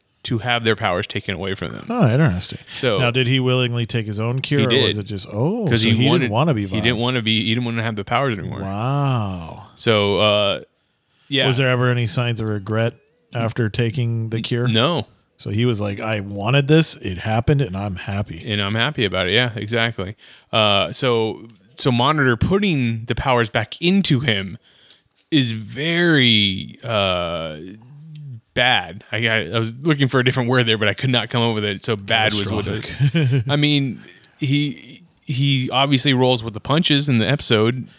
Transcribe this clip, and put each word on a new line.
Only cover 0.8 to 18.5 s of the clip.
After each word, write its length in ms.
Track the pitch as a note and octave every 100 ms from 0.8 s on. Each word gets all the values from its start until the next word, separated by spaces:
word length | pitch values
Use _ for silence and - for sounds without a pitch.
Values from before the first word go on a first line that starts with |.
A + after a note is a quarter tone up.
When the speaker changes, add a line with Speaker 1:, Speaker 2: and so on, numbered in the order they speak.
| G#2 F2+ -
Speaker 1:
taken 280 | G2+ -
away 200 | G2 F#2+
from 140 | F#2+ D2
them. 140 | - -
Speaker 2:
Oh, 180 | A#3+ C3+
interesting. 520 | B2+ D#3+ F2+ - - -
Speaker 1:
So 260 | - B2+ G2+
Speaker 2:
Now, 120 | B2
did 160 | B2 B2
he 140 | C3
willingly 440 | B2+ B2+ B2 A#2+ A2+
take 200 | A#2+ G#2
his 120 | G#2
own 220 | A2+ C3
cure, 200 | - C#3+
Speaker 1:
He 60 | C3+
Speaker 2:
or 20 |
Speaker 1:
did. 160 | B2 A2
Speaker 2:
was 120 | G#2
it 40 |
just, 220 | G2+ G2+ -
oh, 360 | G#2 C#3+ A#3+ F#3+
Speaker 1:
'Cause 140 | A#2
Speaker 2:
so 60 | A2+
Speaker 1:
he 60 | A2
Speaker 2:
he 100 | C3+
Speaker 1:
wanted, 140 | E3+
Speaker 2:
didn't 120 | B2
wanna 220 | G#2+ E3
be 120 | A2+ G2
Speaker 1:
he 120 | G#2+
Speaker 2:
Vibe? 40 |
Speaker 1:
didn't 160 | A2 A2+
wanna 240 | A#2+ B2+
be, 200 | A2 A2
he 40 | A2+
didn't 100 | A2+ A#2+
wanna 160 | A#2
have 140 | A2+ G#2+
the 80 |
powers 340 | - A#2+ C#3 G2+
anymore. 220 | - B1+
Speaker 2:
Wow. 1080 | F#2+ G2+ A#2+ C#3+ C#3 B2 G2+ F2+ D#2+ - -
Speaker 1:
So, 420 | - A#2+ G#2+ G2+ F#2
uh, 440 | G#2+ G#2 G2+ D#2 - _ _ _ _ _ _
yeah. 180 | C3+ B2
Speaker 2:
Was 100 | B2+
there 100 | C3
ever 220 | B2+ B2
any 160 | A#2+ A#2
signs 340 | - A#2+ A2+
of 60 | A2
regret 460 | G#2 G2 G#2+ A#2 - _ _ _
after 340 | A#2+ A2+ - A2+
taking 640 | - A#2 A2+ A#2 A#2 A2
the 100 | A2
cure? 280 | G#2+ A#2+ B2
Speaker 1:
No. 380 | A2+ C#3 E3 - _ _ _
Speaker 2:
So 120 | -
he 140 | G2+
was 160 | B2 G#2
like, 180 | G#2 G2+
"I 220 | A2 A2
wanted 480 | G2 G2+ G#2 C#3 C#3
this, 260 | D#3 D#3 -
it 200 | G#2 F2
happened, 440 | A2 A2+ B2 C#3+
and 140 | A2+ F#2+
I'm 200 | G2+ F#2
happy." 480 | - G2+ G#2 E2
Speaker 1:
And 140 | A#2